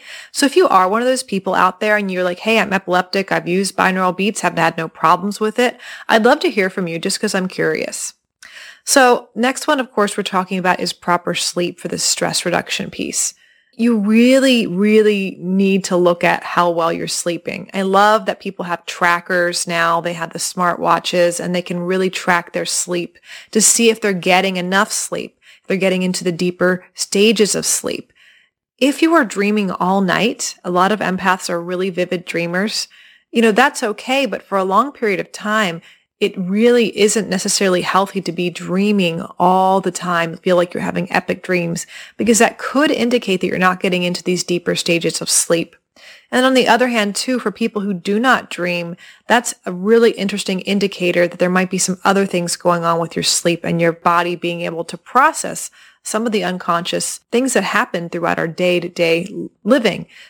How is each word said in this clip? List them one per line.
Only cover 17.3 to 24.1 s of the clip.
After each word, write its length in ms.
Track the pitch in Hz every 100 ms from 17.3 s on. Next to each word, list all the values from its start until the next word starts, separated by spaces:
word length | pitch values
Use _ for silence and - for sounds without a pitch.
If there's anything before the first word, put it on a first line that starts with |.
| 170 - 101 175
I 80 | 196
love 460 | 190 196 208 214 202
that 140 | 190
people 260 | 196 - 180
have 180 | 170
trackers 840 | - - 175 170 - 180 175 175 -
now. 360 | 170 170 170
They 100 | 170
have 220 | 170 165
the 40 | 170
smartwatches 1000 | - 185 175 170 170 165 - 180 175 170
and 140 | 175
they 80 | 180
can 180 | 175 175
really 300 | 175 185 185
track 420 | 185 - 175 170
their 140 | 175 165
sleep 520 | - - 175 170 _ - - -
to 80 | 220
see 260 | 208 - 233
if 100 | 220
they're 140 | 208